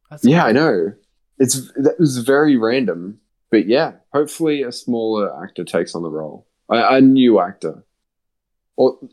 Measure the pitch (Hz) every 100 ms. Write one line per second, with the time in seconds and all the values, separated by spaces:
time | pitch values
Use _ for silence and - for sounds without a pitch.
0 | _ 151 120 165 139 117 160 101 82 107
1 | _ _ _ _ 131 135 123 - 139 160
2 | 160 127 117 135 156 131 110 131 110 85
3 | 92 107 _ _ _ 110 92 127 156 -
4 | _ 143 147 - 160 147 123 120 - 117
5 | 110 107 98 69 92 - 85 85 87 85
6 | 85 78 78 - _ _ _ 113 113 131
7 | 135 135 123 104 87 - 82 80 _ _
8 | _ _ _ _ _ _ _ - 131 127
9 | 127